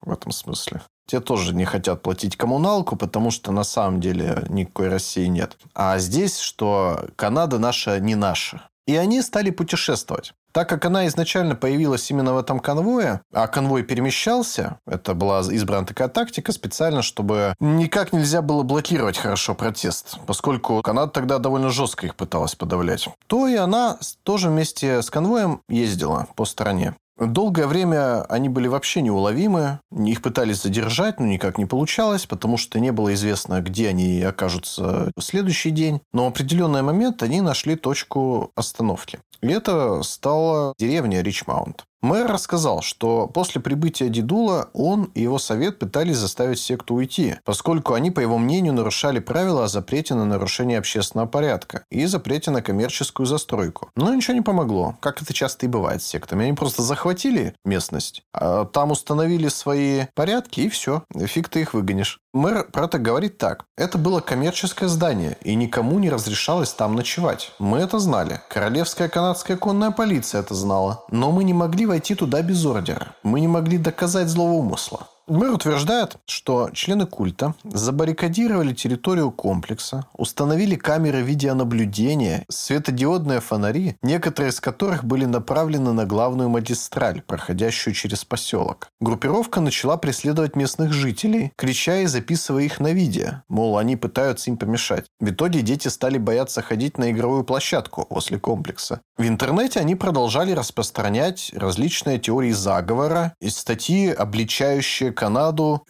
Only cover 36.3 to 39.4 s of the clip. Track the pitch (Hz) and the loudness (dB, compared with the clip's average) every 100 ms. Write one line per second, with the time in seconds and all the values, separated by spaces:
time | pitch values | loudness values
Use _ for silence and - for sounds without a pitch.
36.3 | 120 135 170 170 139 135 175 247 233 113 | -2 0 2 2 2 2 2 2 0 0
37.3 | 165 185 131 - 160 131 139 - 139 131 | 2 2 0 -2 -2 0 -2 -2 -2 0
38.3 | 120 - - 113 - 113 90 - - _ | 0 -2 -6 -6 -2 -2 -2 -8 -16 _
39.3 | - | -4